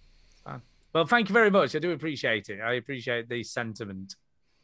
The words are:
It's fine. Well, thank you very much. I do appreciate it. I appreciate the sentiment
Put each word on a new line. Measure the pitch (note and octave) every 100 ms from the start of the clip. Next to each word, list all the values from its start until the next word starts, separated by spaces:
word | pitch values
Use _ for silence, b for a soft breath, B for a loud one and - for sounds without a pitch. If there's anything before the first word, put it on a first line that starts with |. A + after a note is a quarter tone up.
| _ _ _
It's | _
fine. | - C3+ - _ _
Well, | D#3+ E3
thank | A#3+ G#3
you |
very | A3 G#3+
much. | F#3+ C#3+ D#3
I |
do | E3+
appreciate | D3+ D#3+ C3+ C3 A2 G2
it. | G2
I | A2+
appreciate | B2 A#2 C3 A#2+ A#2+ A#2
the | A#2+
sentiment | G#2+ - A2+ G#2 G#2 F#2+ F#2+ - _ _ _ _